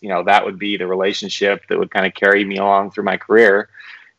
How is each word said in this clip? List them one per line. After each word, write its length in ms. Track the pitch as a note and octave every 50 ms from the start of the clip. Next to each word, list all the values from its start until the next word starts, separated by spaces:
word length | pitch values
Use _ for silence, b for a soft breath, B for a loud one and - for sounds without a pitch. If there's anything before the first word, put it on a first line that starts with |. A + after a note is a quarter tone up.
you 80 | - G2+
know, 120 | F#2 F2 F2
that 200 | G2+ G2+ G#2 -
would 140 | G#2 G2 F2
be 180 | G#2 G#2 G#2
the 100 | F#2 F#2
relationship 800 | F2+ F#2 F#2+ F#2+ G2+ G2+ - G#2 F#2 - - G2+ G2 G2+ F#2+ - -
that 100 | F2+ F2+
would 120 | F#2 -
kinda 200 | - G2+ F#2+ F2+
carry 340 | - - G#2 G2+ G2+ G2+ G2+
me 140 | G2 G2 G2
along 320 | G2 G2+ G2 G2 G2+ F#2+
through 140 | - G#2+ G2
my 120 | G2 F#2
career? 540 | - - - G#2 A2+ A#2 G2+ G2 G#2 G#2+ B B B B B B B B B B